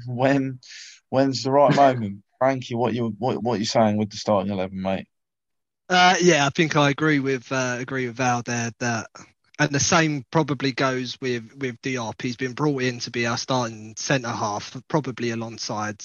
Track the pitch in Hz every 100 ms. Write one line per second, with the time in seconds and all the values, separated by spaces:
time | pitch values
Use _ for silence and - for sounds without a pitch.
0 | 120 120 131 139 135 131 - - - -
1 | - 127 135 120 131 139 139 143 139 123
2 | 107 101 _ - 131 135 127 117 120 117
3 | 117 101 127 85 113 110 107 127 110 107
4 | 107 104 - 104 95 98 95 95 95 95
5 | - _ _ _ _ _ _ _ - 180
6 | 180 185 180 156 139 - 143 156 143 139
7 | 156 147 135 135 117 135 127 123 123 135
8 | 123 117 127 120 120 120 117 107 123 113
9 | - - 95 _ _ - 147 143 - 175
10 | 160 147 120 165 143 139 139 123 139 127
11 | 127 - 131 123 113 139 135 117 139 123
12 | 113 107 131 120 131 120 151 139 127 120
13 | 120 123 117 117 - 131 120 110 110 113
14 | - 139 117 113 113 104 - 131 - 160
15 | 131 117 120 113 113 117 - 110 107 101